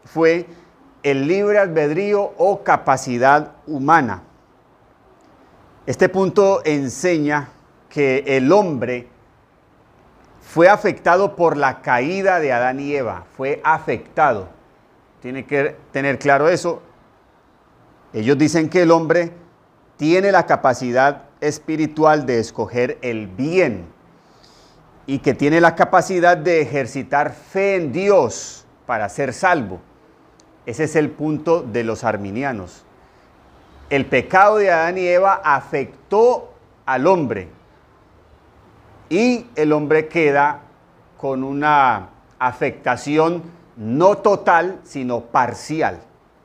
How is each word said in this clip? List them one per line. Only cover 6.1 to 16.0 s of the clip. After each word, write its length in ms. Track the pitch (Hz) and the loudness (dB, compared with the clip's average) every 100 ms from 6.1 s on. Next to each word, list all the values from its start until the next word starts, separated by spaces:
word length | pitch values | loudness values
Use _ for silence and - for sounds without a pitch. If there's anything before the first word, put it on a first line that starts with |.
| 190 190 175 196 196 | 2 0 2 2 2
enseña 840 | 156 147 131 - 180 165 147 151 135 - _ _ _ | 0 -2 -4 -4 -2 0 0 -2 -6 -14 _ _ _
que 360 | 151 139 131 131 | -2 0 0 0
el 240 | 135 131 | 0 4
hombre 580 | 196 190 135 123 123 120 _ _ _ _ _ _ _ _ _ _ _ _ _ | 4 2 -4 -6 -8 -10 _ _ _ _ _ _ _ _ _ _ _ _ _
fue 280 | - 156 175 | -6 6 6
afectado 680 | 208 202 123 180 180 196 196 | 6 2 -2 0 0 0 0
por 200 | 165 147 | 0 0
la 240 | 139 120 | -2 -4
caída 600 | 147 123 139 196 196 180 | -2 -2 -2 -2 0 0
de 120 | 147 | 0
Adán 280 | 120 127 135 | -2 -2 -4
y 120 | 143 | -6
Eva, 320 | 143 113 90 - - | -6 -6 -8 -14 -10
fue 240 | 135 147 | -6 -4
afectado. 840 | 156 156 156 117 - - 151 107 90 - _ _ _ _ _ _ | -2 -2 -2 -8 -6 -2 0 0 -6 -18 _ _ _ _ _ _
Tiene 260 | 123 131 131 | -14 -12 -4
que 300 | 143 147 - - | -2 -2 -6 -10
tener 260 | 139 | -4